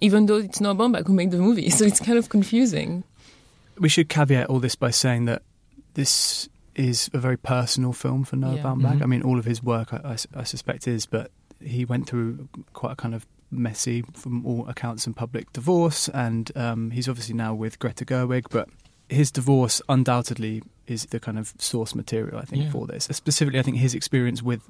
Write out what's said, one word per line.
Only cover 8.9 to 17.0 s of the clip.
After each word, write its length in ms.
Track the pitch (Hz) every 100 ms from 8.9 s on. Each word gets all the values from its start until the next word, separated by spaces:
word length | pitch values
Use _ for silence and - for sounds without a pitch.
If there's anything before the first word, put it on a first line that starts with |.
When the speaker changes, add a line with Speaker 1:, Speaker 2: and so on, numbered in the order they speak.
Speaker 3:
Mm-hmm. 100 | 139
Speaker 2:
I 20 | 127
mean, 160 | 127
all 160 | 127 123
of 60 | 117
his 180 | 117
work, 300 | 120 113 113
I, 80 | 117
I 100 | 139
s-, 140 | 113 - -
I 80 |
suspect, 440 | 117 123 - - -
is, 180 | 117 -
but 240 | 113 117 _ _ -
he 260 | 151 120 123
went 220 | 123 -
through 400 | 120 113 139 135 - -
quite 180 | - 117
a 20 | 127
kind 200 | 117 113
of 100 | - _ -
messy, 520 | 123 117 104 123 120 117
from 320 | - 127 120 120
all 220 | 117 117
accounts, 380 | 120 120 113 -
and 80 | 110
public 360 | 117 123 -
divorce, 540 | - 131 180 170 151 -
and, 420 | 139 120 113 113 -
um, 360 | 120 113 113
he's 180 | 123